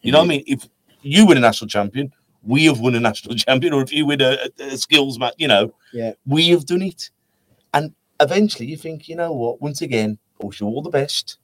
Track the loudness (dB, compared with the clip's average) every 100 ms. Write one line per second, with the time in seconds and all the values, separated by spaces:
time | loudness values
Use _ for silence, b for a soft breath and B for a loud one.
0 | 4 4 4 0 -2 -6 -6 _ _ _
1 | 0 6 8 8 6 2 -4 -2 -2 -4
2 | -6 _ _ _ -2 4 4 4 0 0
3 | -2 -4 -10 -6 0 0 2 0 -2 -2
4 | -2 2 2 0 -6 _ -12 -8 0 0
5 | 0 -4 -6 -4 -2 0 -2 _ b -10
6 | -10 -10 -4 0 2 2 0 -4 -4 -10
7 | -18 _ _ _ _ _ _ -4 -4 _
8 | _ _ 0 2 0 -2 -10 -10 -12 -14
9 | -14 -8 -6 -4 -6 -6 -8 -8 -4 -2
10 | -4 -6 _ _ -14 -8 -6 -6 -4 -4
11 | -2 -6 -10 -18